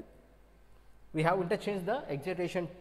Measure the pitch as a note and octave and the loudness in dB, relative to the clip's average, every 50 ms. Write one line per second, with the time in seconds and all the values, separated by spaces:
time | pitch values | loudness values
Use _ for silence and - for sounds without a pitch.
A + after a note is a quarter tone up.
0 | - - - - - - - - - - - - - - - - - - - - | -14 -14 -16 -20 -20 -20 -20 -20 -20 -20 -20 -20 -20 -20 -20 -20 -20 -20 -20 -20
1 | - - - D#3 D#3 E3 F3+ G3 F3+ E3+ G#3+ G3+ - G3+ G#3 G3 F3 F3 A3+ C#4 | -20 -6 -2 2 4 4 4 4 4 2 0 0 2 -2 -2 0 0 0 0 0
2 | D4 - D3 C#3+ C#3+ F3+ F#3 E3 F3 E3 - F#3 F3 D#3+ - - | 0 -2 -4 -4 -2 -2 -2 0 -2 0 0 -2 -2 -2 -6 -12